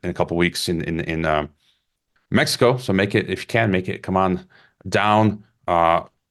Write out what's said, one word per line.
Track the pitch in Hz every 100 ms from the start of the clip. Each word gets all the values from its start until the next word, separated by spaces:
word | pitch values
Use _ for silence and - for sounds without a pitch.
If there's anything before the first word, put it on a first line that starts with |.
in | 92
a |
couple | - 90 85
weeks | 87 - -
in, | 82
in, | - 82
in, | 82 80
uh, | 80 76 76 _ _ _ _ _ _ _ _
Mexico. | 113 147 - 123 127
So | -
make | 95 101
it, | 110 -
if | 92
you | -
can, | 113 110
make | 92 92
it, | 90
come | - 95
on | 95 90 - _ _ _ 95
down. | 101 104 107 107 107 - _ -
Uh, | 87 82 82 - _ _